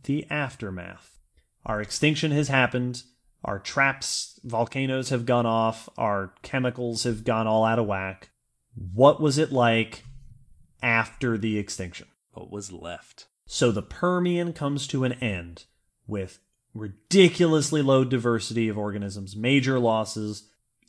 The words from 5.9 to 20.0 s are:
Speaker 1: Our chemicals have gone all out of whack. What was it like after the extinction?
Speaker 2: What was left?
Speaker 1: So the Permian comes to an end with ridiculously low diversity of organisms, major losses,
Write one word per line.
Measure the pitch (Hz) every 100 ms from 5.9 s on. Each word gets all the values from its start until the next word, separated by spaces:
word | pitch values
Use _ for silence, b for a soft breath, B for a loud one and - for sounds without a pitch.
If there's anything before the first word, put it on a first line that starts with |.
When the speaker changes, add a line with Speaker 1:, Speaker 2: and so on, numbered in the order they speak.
| -
Speaker 1:
Our | 110 101 95 -
chemicals | - 135 127 123 120 113
have | 123 113
gone | 113 113 110
all | 110
out | 110 117
of | 104
whack. | 95 95 95 - _ _ _ _ 110
What | 92 101 139 151
was | 156 139
it | 156
like | 135 117 113 107 - - - - - - - - _
after | 123 113 113 - 127 110
the | 110 107
extinction? | 101 - 90 - - _ _
Speaker 2:
What | 90 87
was | 101 95
left? | 90 85 85 - - - _ -
Speaker 1:
So | - 123
the | 104
Permian | - - 180 180 180 175 170
comes | 165 143 143 -
to | 139 127
an |
end | 123 120 92 85 85 - _ _ _ -
with | 104 92 - _ _ _
ridiculously | 110 107 - - 196 180 170 170 156 143 156
low | 135 135
diversity | 131 127 120 113 107 113 110
of | 104
organisms, | 104 101 101 98 95 104
major | 117 139 127 131
losses, | 117 110